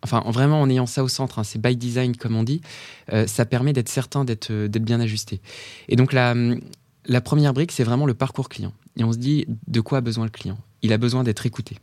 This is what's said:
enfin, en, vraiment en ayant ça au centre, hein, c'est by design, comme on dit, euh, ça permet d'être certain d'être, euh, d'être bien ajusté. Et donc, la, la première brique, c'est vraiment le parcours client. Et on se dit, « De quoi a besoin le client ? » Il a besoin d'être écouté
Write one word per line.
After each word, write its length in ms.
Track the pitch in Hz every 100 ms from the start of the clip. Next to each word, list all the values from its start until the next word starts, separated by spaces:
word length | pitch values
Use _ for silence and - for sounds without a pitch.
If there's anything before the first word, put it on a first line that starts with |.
enfin, 200 | - 123 113
en, 40 |
vraiment 300 | 113 143 156
en 80 | 139
ayant 180 | 127 123
ça 160 | 139
au 60 | 131
centre, 300 | - 131 -
hein, 60 |
c'est 160 | 107 120
by 140 | 117
design, 400 | 123 123 120 127 120
comme 200 | 113 110
on 80 |
dit, 160 | 113 151 - - - - -
euh, 140 | 110 107
ça 200 | - 117
permet 260 | 123 135
d'être 160 | 135 110
certain 360 | - 127 143
d'être, 260 | 131 110 -
euh, 180 | 107 104
d'être 160 | 110
bien 160 | 110 117
ajusté. 400 | 117 107 - 92 - - - - -
Et 80 | 113
donc, 160 | 131
la, 220 | 135 123 120 120 120 - - _ _ -
la 140 | 123
première 320 | 120 151 147
brique, 180 | 131 170
c'est 120 | -
vraiment 220 | 113 120 147
le 80 |
parcours 340 | 117 135 - 131
client. 240 | - 101 - _ -
Et 80 |
on 80 | 113
se 60 | 117
dit, « 280 | 127 151 - 113 -
De 120 | 117
quoi 180 | 107 139
a 20 |
besoin 240 | 117 113
le 60 | 113
client ? » 280 | - - - - _
Il 100 | 110
a 60 | 110
besoin 260 | 120 127
d'être 220 | 120 107 123
écouté 300 | - 110 -